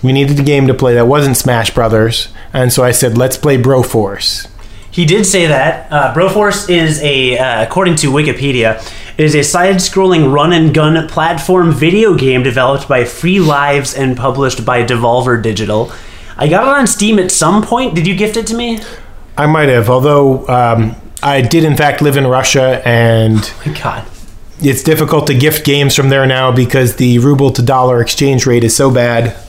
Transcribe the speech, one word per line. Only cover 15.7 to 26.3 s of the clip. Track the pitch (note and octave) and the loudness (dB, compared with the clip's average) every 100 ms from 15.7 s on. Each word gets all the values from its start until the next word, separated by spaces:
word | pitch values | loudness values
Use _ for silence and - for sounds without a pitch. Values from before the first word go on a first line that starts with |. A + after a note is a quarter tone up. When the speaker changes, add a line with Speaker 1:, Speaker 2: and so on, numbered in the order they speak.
| G#2+ A2+ - - - - - | -2 -4 -8 -18 -18 -16 -4
Speaker 2:
I | C#3+ | 0
got | F3+ | 2
it | B3+ C#4+ | 2 2
on | A#3+ | 0
Steam | - G#3 G#3+ | 0 0 2
at | F3+ | 0
some | - D#3+ G3+ | 0 2 0
point. | G#3+ A#3 C4 E3 | 0 -2 -2 -2
Did | E3 | -2
you | F#3+ | -2
gift | G#3+ A3 | -2 -2
it | A3 | -6
to | A#3 | -6
me? | A#3+ A3+ - - - - - - | -6 -6 -10 -16 -18 -20 -14 -4
Speaker 1:
I | D3+ | 0
might | D#3 D3 | 2 2
have, | B2 A2 | 2 2
although, | B2+ C#3 D3 C#3 C3 - | 2 4 4 2 0 0
um, | B2 A#2+ A#2 A2 - - - | 0 2 2 -2 -4 -16 -6
I | C#3+ C#3 | -2 0
did | B2 E3 D#3 | 2 2 2
in | C#3+ | 2
fact | D3 - | 0 2
live | D3 C3+ | 0 2
in | C3 | 2
Russia, | B2+ B2+ C#3 C3 B2 | 0 0 2 2 0
and | B2 A#2 A#2 A2+ A2 A2 | 0 2 4 4 2 0
Speaker 2:
Oh | G2+ - D3 | -2 -8 -10
my | D3+ | -8
God. | - F2+ G#2+ - - - - - | -8 -10 -12 -16 -18 -18 -20 -4
Speaker 1:
it's | C#3 B2+ | -2 0
difficult | E3 D#3 D3+ D#3 D3+ | 0 0 2 0 2
to | B2+ | 2
gift | D3 D3+ - | 2 0 0
games | C#3+ C#3 - | 0 2 2
from | C3+ | 2
there | C3+ | 2
now | C3 | 2